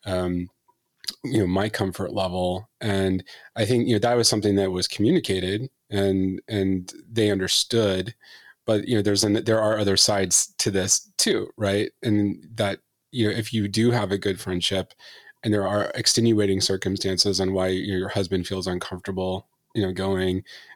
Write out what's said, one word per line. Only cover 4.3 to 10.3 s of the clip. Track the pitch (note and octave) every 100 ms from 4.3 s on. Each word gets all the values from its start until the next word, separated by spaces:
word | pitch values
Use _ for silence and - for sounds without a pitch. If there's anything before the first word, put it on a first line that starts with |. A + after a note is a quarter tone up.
| A2 G#2 G2
that | F#2+
was | F2+ -
communicated | - G#2+ F3+ - F#2+ F2+ G#2 C3+ _ -
and, | G2+ G2 F#2+ F#2+ F#2 -
and | G#2+ F#2+ F#2 F2+ - -
they | A2+ G#2+
understood, | G2 F2+ - - A#2 G#2+ F#2 F#2+ - - - - - -
but, | G#2+ -
you | A2+
know, |
there's | G2+ G2+
an, | G#2+ G#2 A2
there | A2
are | G#2+ G#2+
other | G2 F#2+
sides | - G2+ F#2+